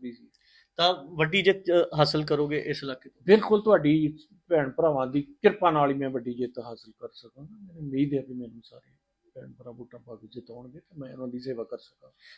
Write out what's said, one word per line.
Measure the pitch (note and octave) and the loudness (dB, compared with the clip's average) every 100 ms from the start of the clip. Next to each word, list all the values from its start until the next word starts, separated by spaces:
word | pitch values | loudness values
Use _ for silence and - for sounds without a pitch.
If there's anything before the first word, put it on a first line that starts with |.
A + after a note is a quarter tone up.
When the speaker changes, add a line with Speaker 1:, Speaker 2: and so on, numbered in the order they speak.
Speaker 1:
ਵੀ | B2 | -16
ਸੀ। | A#2 A#2 _ _ _ _ - | -16 -20 _ _ _ _ -2
Speaker 2:
ਤਾਂ | F3 F3+ | -2 -2
ਵੱਡੀ | - E3 D#3 G3 | -6 -2 0 4
ਜਿੱਤ, | F#3 F#3+ E3+ | 2 2 2
ਅ, | F3 - D#3 | 2 2 2
ਹਾਸਲ | C#3 D#3 | 2 2
ਕਰੋਗੇ | D3+ D3 D3 D3 D3+ | 0 0 0 -2 -4
ਇਸ | C#3+ | -8
ਇਲਾਕੇ | C#3 C3 - | -8 -12 -14
ਤੋਂ? | - - | -6 4
Speaker 1:
ਬਿਲਕੁਲ, | G#3+ - G#3 | 4 6 2
ਤੁਹਾਡੀ | A3 F#3 D3 D#3 D3+ - - _ - | 4 4 6 4 2 -4 -16 _ 0
ਭੈਣ | D#3+ C3+ | 0 2
ਭਰਾਵਾਂ | C#3+ D#3+ C3+ B2+ | 0 0 2 -2
ਦੀ | C#3+ | -2
ਕਿਰਪਾ | C#3+ - G3+ - F3 | -4 2 2 4 2
ਨਾਲ | D#3 C#3+ | 4 2
ਹੀ | C#3 | 0
ਮੈਂ | C3+ | -2
ਵੱਡੀ | C3 B2 | -4 -6
ਜਿੱਤ | A#2+ B2 B2 | -6 -8 -8
ਹਾਸਲ | A#2+ A2+ A2 | -14 -16 -18
ਕਰ | _ A#2 | _ -18
ਸਕਾਂਗਾ। | - A#2 C3+ D#3+ G#3+ | -18 -20 -20 -20 -20
ਮੈਨੂੰ | F#3+ E3 | -20 -14
ਉਮੀਦ | C#3+ C3+ C#3+ | -6 -2 0
ਹੈ | C#3 | -2
ਕਿ | C3+ | -6
ਮੈਨੂੰ | B2 A#2+ A2+ | -12 -14 -16
ਸਾਰੇ | - A#2+ _ _ _ _ _ B2+ | -20 -20 _ _ _ _ _ -20
ਭੈਣ | B2+ | -20
ਭਰਾ | B2 A#2+ | -20 -20
ਵੋਟਾਂ | A#2+ A#2 A#2+ | -18 -20 -20
ਪਾ | A#2 A2 | -20 -20
ਕੇ | A2 | -16
ਜਿਤਾਉਣਗੇ | B2 - A#2 B2 D#3 | -18 -16 -18 -20 -20
ਤੇ | _ D#3+ | _ -16
ਮੈਂ | B2+ | -16
ਉਹਨਾਂ | C3 B2+ | -12 -10
ਦੀ | B2 | -8
ਸੇਵਾ | C3 A#2 | -8 -8
ਕਰ | A2+ A#2 | -8 -12
ਸਕਾਂ। | - _ - _ - | -16 _ -20 _ -20